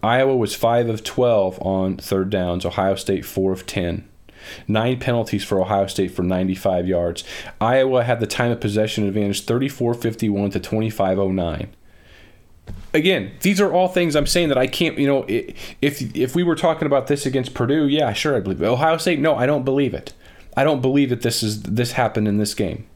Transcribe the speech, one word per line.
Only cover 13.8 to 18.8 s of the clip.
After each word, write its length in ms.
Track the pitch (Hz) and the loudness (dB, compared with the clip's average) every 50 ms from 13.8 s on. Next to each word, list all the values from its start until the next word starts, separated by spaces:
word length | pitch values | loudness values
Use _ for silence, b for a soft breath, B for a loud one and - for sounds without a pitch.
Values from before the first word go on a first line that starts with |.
| 185 180 | 2 2
things 260 | 180 180 175 165 147 | 2 0 0 2 2
I'm 120 | 151 143 | 0 0
saying 220 | - - 180 175 156 | 2 2 2 2 2
that 80 | 139 127 | 2 2
I 80 | 127 | 2
can't, 320 | 139 - - 175 160 - - | 0 0 0 -2 -2 0 0
you 80 | 139 | 2
know, 180 | 139 139 135 - - | 2 2 2 0 0
i-, 260 | 101 120 - - - B B B B B | -2 -2 -2 -4 -12 B B B B B
if, 340 | - 143 143 - - 110 - | -2 -2 0 -2 -8 -8 -2
if 200 | - 120 127 - | -2 -2 0 0
we 80 | 175 180 | 0 2
were 120 | 175 165 | 2 0
talking 320 | 160 - 170 160 160 165 | 2 2 0 0 2 0
about 200 | 147 139 139 127 | 0 2 0 2
this 200 | - 147 143 - | 0 -2 0 0
against 280 | 131 127 135 123 123 - | -2 -2 -2 -2 -4 -4
Purdue, 340 | - 120 113 139 160 151 143 | -2 0 2 2 2 2 2
yeah, 240 | 139 151 151 123 104 | 2 2 2 0 0
sure, 240 | - - 156 139 | -2 -2 0 0
I 40 | 117 | 0
believe 220 | 92 95 95 87 82 | 0 -2 -2 0 0
it. 40 | |
Ohio 320 | 104 123 123 | 0 2 2